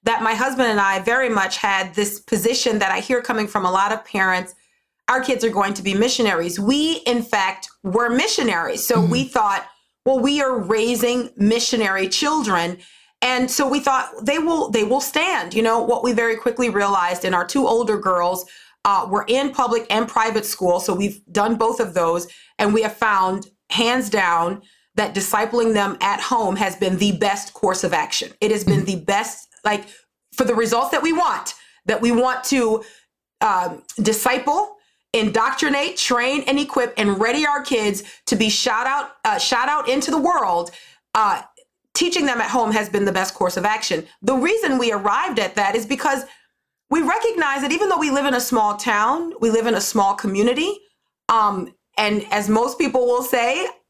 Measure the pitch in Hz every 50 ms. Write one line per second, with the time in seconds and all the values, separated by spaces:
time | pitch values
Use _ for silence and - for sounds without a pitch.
0 | _ 226 233 - 220 220 226 208 254 269 262 247 262 233 214 208 196 196 196 190
1 | 185 226 233 262 262 240 226 202 190 185 - - - 208 196 190 190 185 165 208
2 | 208 208 - - _ - - 202 170 226 254 254 - 254 214 208 196 190 190 190
3 | 196 - 254 240 247 - 240 220 214 202 - 208 190 180 185 190 196 202 214 214
4 | - - - 202 190 190 185 180 180 - - _ _ _ _ _ _ _ _ _
5 | _ - 247 262 254 269 262 - 220 226 214 202 196 196 202 196 180 196 196 196
6 | 226 262 254 - 240 208 190 165 170 175 175 185 202 208 269 294 302 320 330 320
7 | - - 240 247 233 - - 208 190 190 196 - - - - _ - 190 180 226
8 | - - 240 254 330 440 - - 285 226 190 170 165 135 - - - - 247 226
9 | 175 170 226 247 262 254 - 254 214 202 196 190 - - - _ _ _ _ _
10 | _ 262 269 262 226 277 285 294 277 262 254 233 196 175 220 220 220 233 247 220
11 | 226 240 240 247 240 - - - 202 208 226 233 233 - - 226 220 196 190 190
12 | 190 185 - - 311 285 311 311 262 208 190 170 170 175 175 180 - - - -
13 | _ _ _ _ - 247 254 247 254 254 - - 294 269 262 285 269 277 269 254
14 | - - - - 214 240 285 320 311 330 339 320 - - 208 226 208 202 247 277
15 | 262 - - 302 330 370 359 - 170 175 170 214 226 226 226 233 - - 196 -
16 | 208 247 240 214 233 226 226 220 - 254 233 247 254 240 190 202 202 202 202 190
17 | 175 175 180 175 - 185 185 175 180 - - 277 262 - 226 226 240 214 214 202
18 | 202 190 185 180 175 175 185 180 - - - - - - _ _ _ 202 202 185
19 | - 190 185 208 - - 233 269 277 294 269 - 254 233 226 233 226 - 202 214
20 | 233 220 - 240 220 226 208 220 202 - - - 190 180 175 185 185 - 190 180
21 | 202 202 202 - _ - 170 208 208 220 233 226 226 226 220 - 233 196 165 180
22 | 170 165 165 175 175 - - - - _ _ - 214 208 208 226 220 208 214 -
23 | - 220 202 196 185 185 185 196 190 - _ _ _ _ - - 233 233 247 254
24 | 247 202 208 208 190 175 170 170 170 175 196 202 - _ _ _ _ _ _ -
25 | 180 170 - 196 196 - - 208 220 220 226 240 226 226 220 208 202 190 - -
26 | - 196 202 - - - 262 233 220 190 185 202 214 190 180 - 208 185 190 180
27 | 208 208 196 165 214 202 196 202 - - - - - 190 185 185 - 175 175 160
28 | 151 - - - - - - _ - 208 220 208 180 185 160 - - - 190 170
29 | 151 196 196 202 226 226 - - - _ _ - _ 214 208 202 202 - - -
30 | _ _ _ _ _ _ - - 254 - 240 214 233 220 226 233 269 254 - 294
31 | 285 320 330 330 349 302 208 - - - - - - - _ _ _ 185 220 220
32 | 226 240 240 233 247 254 254 254 - - 277 269 240 220 220 220 220 - - -
33 | _ _ _ _ _ _ _ _ - 220 196 185 180 175 165 - - - - -
34 | 214 214 220 214 - 247 254 254 254 285 294 359 415 415 - - _ _ _ _
35 | _ _ - 226 214 208 208 226 220 254 262 - - 294 285 285 285 339 - -
36 | - - 254 240 240 262 277 294 262 - 269 285 285 277 - 277 240 226 240 -
37 | 214 202 196 190 214 226 247 294 311 294 285 285 277 - 277 226 214 208 196 196
38 | - - - - _ - - 196 226 214 214 - - 254 220 220 247 262 269 294
39 | 277 - - _ _ 226 208 185 - - 254 233 247 277 294 302 262 226 254 285
40 | 269 - 294 320 269 339 349 311 240 190 175 170 170 175 - - - - - _
41 | _ _ _ 220 220 202 180 - - - _ - - _ _ _ _ _ _ -
42 | 330 349 349 359 294 277 254 233 202 - - 254 233 214 214 214 214 208 - 202
43 | 202 196 180 190 185 185 - - 196 180 175 196 180 208 214 220 - - 185 156
44 | 165 - - _ - 202 262 262 247 339 427 440 440 320 269 254 240 233 214 202
45 | 196 208 202 254 311 381 277 214 202 185 - 214 202 196 208 233 220 214 277 -
46 | - 302 269 262 262 - - _ _ _ _ _ _ _ _ _ _ _ 277 330
47 | 320 269 349 440 440 453 453 349 320 285 269 277 262 277 302 339 415 392 370 339
48 | 311 302 269 277 277 285 262 247 247 - 254 226 214 208 208 208 - 247 220 208
49 | 214 233 277 320 339 330 359 - - 233 220 226 220 233 226 202 202 - - 226
50 | 196 196 202 - - 208 190 196 214 240 254 285 320 381 415 - _ _ _ _
51 | _ _ _ _ _ - 226 226 214 208 196 190 175 - - _ _ _ _ -
52 | 214 208 214 208 202 - 196 208 202 190 214 220 240 262 262 - 339 269 262 262
53 | 247 247 247 247 247 254 - 247 233 240 262 302 370 466 - _ _ _